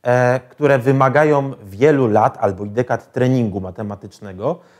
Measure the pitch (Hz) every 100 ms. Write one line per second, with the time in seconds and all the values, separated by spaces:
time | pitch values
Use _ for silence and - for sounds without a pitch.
0 | 123 123 123 127 - - 147 139 120 139
1 | 135 127 151 147 139 - 101 98 143 143
2 | 123 107 120 - 104 95 104 104 123 117
3 | - - 127 131 113 95 92 92 104 87
4 | 101 - 104 92 113 175 _ _